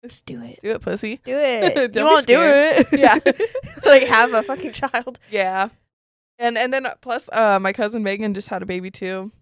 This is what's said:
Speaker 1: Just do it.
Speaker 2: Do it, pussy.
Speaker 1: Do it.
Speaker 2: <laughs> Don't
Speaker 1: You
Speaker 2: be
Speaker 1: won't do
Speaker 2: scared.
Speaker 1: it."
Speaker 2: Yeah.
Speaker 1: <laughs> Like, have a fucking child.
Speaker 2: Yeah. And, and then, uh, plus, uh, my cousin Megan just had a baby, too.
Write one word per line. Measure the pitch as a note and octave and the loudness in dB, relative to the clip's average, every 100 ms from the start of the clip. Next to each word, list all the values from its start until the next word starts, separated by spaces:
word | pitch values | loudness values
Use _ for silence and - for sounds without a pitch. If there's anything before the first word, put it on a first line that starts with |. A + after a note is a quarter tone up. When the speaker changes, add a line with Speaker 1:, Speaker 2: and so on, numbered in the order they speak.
Speaker 1:
Just | B3 - - | -16 -16 -14
do | A#3 | -16
it. | A#3 - | -16 -14
Speaker 2:
Do | G3+ | -8
it, | A3 | -6
pussy. | - F#3+ G#3+ A#3+ | -6 -6 -8 -10
Speaker 1:
Do | - C4+ | -6 -2
it. | C#4+ A#3 F#3+ | 0 0 0
Speaker 2:
<laughs> | - B3 | 0 -2
Don't | |
Speaker 1:
You | G#3+ | 0
Speaker 2:
be | |
Speaker 1:
won't | D4+ D#4 - | 4 4 4
do | |
Speaker 2:
scared. | B3+ E4 C#4+ D4+ D#4+ - | 4 6 4 4 4 2
Speaker 1:
it." | C#4+ | 4
Speaker 2:
Yeah. | C4+ D#4+ | 4 4
Speaker 1:
<laughs> | - - A4+ C5 C#5 - | 2 0 -4 -6 -12 -4
Like, | - C#4 | 6 6
have | B3+ A#3 A#3+ | 6 2 4
a | A#3 | 0
fucking | G#3 C#4 D4+ | -4 -8 -10
child. | A3 C4+ A#3 B3 A#3+ _ | -8 -6 -6 -8 -18 _
Speaker 2:
Yeah. | G#3 F#3+ F#3+ G3+ _ _ _ _ _ _ _ | -4 -4 -2 -6 _ _ _ _ _ _ _
And, | A#3+ A#3 | -4 -2
and | B3+ | -2
then, | C4+ C4 | -4 -6
uh, | - | -12
plus, | B3+ A#3 - | -8 -8 -6
uh, | - A3 G3 | 0 2 2
my | F#3+ | 0
cousin | G3+ G#3+ A3+ | -4 -4 -4
Megan | G#3 G3+ G#3+ | -6 -4 -4
just | G3 G#3 | -6 -8
had | F#3+ | -10
a | F#3+ | -8
baby, | F3+ F#3 | -10 -10
too. | - F#3+ F#3+ G3 _ | -12 -10 -10 -12 _